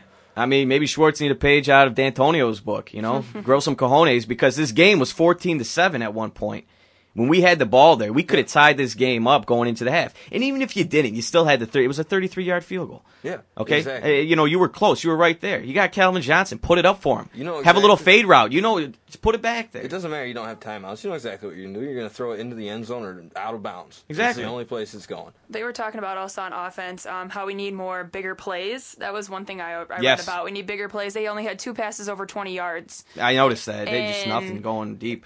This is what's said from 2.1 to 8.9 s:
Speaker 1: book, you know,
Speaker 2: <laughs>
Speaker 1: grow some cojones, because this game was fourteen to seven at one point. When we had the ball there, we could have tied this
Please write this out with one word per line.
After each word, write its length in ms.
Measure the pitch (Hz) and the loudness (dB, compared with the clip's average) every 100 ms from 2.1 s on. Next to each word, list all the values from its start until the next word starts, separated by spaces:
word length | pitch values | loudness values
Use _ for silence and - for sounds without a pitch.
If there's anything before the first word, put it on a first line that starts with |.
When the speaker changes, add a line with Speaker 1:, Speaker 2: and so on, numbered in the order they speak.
| 131 143 165 120 101 | 2 2 4 0 -2
Speaker 1:
book, 320 | 107 104 - | -4 -6 -6
you 80 | 107 | -8
know, 220 | 110 135 127 | -4 -4 -6
Speaker 2:
<laughs> 100 | 208 | -6
Speaker 1:
grow 160 | 127 135 | 2 2
some 160 | 156 127 | 2 0
cojones, 520 | 127 147 165 120 113 | 4 6 6 4 0
because 280 | 117 135 123 | 0 2 2
this 160 | 143 | 0
game 280 | 110 190 180 | 4 6 6
was 120 | 127 | 2
fourteen 460 | - 170 170 180 156 | 2 2 2 -2 -4
to 80 | 110 | -2
seven 360 | 165 185 131 | 0 0 0
at 100 | 110 | -4
one 160 | 110 107 | -6 -8
point. 340 | - 104 104 - _ _ _ _ - | -6 -8 -8 -14 _ _ _ _ 0
When 140 | 123 | 4
we 120 | 175 | 6
had 160 | 180 165 | 6 4
the 80 | 113 | 4
ball 300 | 127 160 127 | 8 8 8
there, 180 | 104 | 2
we 80 | 131 | -2
could 160 | 185 147 | 2 0
have 100 | 113 | 2
tied 300 | 151 147 143 | 6 6 4
this 160 | 127 | -2